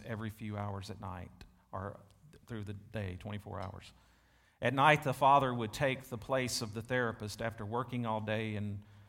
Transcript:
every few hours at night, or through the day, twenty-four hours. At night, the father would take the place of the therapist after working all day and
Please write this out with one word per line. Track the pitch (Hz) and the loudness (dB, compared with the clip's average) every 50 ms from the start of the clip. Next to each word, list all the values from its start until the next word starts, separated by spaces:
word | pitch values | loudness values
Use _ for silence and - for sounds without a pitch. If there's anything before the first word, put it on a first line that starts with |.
| 107 - | -8 -8
every | 113 104 113 107 | -6 -6 -6 -6
few | 101 - 113 107 104 | -8 -8 -8 -6 -4
hours | 101 104 104 98 98 95 101 | -4 -4 -4 -6 -6 -8 -10
at | 98 101 | -10 -10
night, | 101 92 92 90 90 - - - - - - _ _ _ - | -8 -8 -8 -8 -10 -12 -16 -20 -20 -20 -20 _ _ _ -8
or | 95 95 101 - - - - - _ - - - - - - | -6 -6 -6 -8 -10 -16 -20 -20 _ -20 -20 -20 -20 -14 -10
through | 120 107 101 | -8 -8 -8
the | 107 101 98 - - - | -8 -10 -10 -10 -8 -6
day, | 113 101 92 90 90 | -6 -4 -4 -6 -8
twenty-four | - 104 104 101 98 101 95 95 | -8 -8 -8 -8 -8 -8 -8 -8
hours. | 92 95 95 92 - - - - - _ _ _ _ _ _ _ _ _ _ - | -8 -8 -8 -12 -16 -18 -20 -20 -20 _ _ _ _ _ _ _ _ _ _ 0
At | - 120 131 | 2 2 6
night, | 139 139 156 151 151 - | 8 8 8 8 8 6
the | 139 123 | 0 2
father | - 143 135 139 143 135 127 123 | 4 8 8 8 8 8 6 2
would | 120 113 107 - | 0 -2 -2 0
take | - 151 135 131 131 - - | 0 2 2 2 0 -4 -8
the | 127 110 | -10 -8
place | - - 135 131 127 123 - - | -2 0 0 2 2 0 -2 -2
of | 120 107 104 | -4 -4 -6
the | 117 | -6
therapist | 110 - 127 127 123 113 110 - 107 104 - - | -4 -2 0 0 0 0 -2 -4 -6 -8 -6 -4
after | 113 113 110 - 104 | -4 -4 -4 -6 -6
working | 101 113 120 127 127 131 123 120 | -4 -2 -2 -2 -2 -4 -2 -2
all | 113 110 107 | 0 0 0
day | 107 107 107 110 110 110 107 | 0 0 0 0 0 -2 -2
and | 104 104 104 104 104 - - - - - | -2 -4 -4 -6 -6 -10 -14 -20 -20 -20